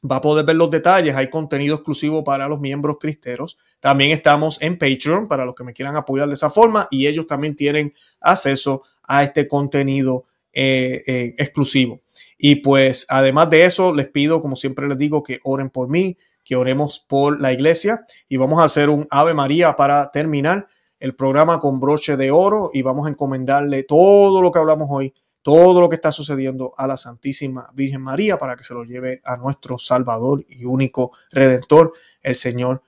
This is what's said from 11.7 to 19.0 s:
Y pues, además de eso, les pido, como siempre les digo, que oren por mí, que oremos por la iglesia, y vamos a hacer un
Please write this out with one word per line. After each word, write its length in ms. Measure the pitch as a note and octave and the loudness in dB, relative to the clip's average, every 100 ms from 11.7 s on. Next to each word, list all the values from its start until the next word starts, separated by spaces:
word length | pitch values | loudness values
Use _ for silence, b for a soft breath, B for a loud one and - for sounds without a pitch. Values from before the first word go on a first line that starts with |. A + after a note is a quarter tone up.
| C#3 B2+ G#2+ _ b b b | 0 0 -4 _ b b b
Y 200 | D3 C#3+ | 2 4
pues, 480 | C#3 C#3 C3+ C3 - | 4 4 4 0 -2
además 400 | C3+ C3+ C#3 E3 | 0 2 4 4
de 160 | D#3+ F3+ | 6 4
eso, 280 | F3+ F3+ | 4 0
les 140 | D3 C3+ | 0 -4
pido, 340 | C#3+ D3 E3 | -2 0 0
como 140 | D#3 C3 | -2 -6
siempre 320 | C#3 C3 C#3+ | -6 -6 -6
les 100 | C3+ | -2
digo, 260 | D3 D3 | -2 -2
que 160 | C#3+ C3 | -4 -10
oren 260 | - C3+ C3+ | -4 -4 -4
por 200 | B2+ B2+ | -6 -4
mí, 280 | D#3+ F#3+ F3+ _ _ | -2 -2 -6 _ _
que 120 | _ B2+ | _ -2
oremos 440 | B2+ C3 D3 - _ | 0 -2 -4 -6 _
por 320 | C#3 C#3+ D3 | 0 0 0
la 140 | C#3 | -2
iglesia, 500 | B2+ D3 E3 G3+ A3+ B B B | 0 2 2 0 -4 B B B
y 100 | C3+ | -2
vamos 220 | C3 D#3+ | 0 4
a 60 | D#3 | 4
hacer 240 | D3 D3 | 4 2
un 180 | D3 | 0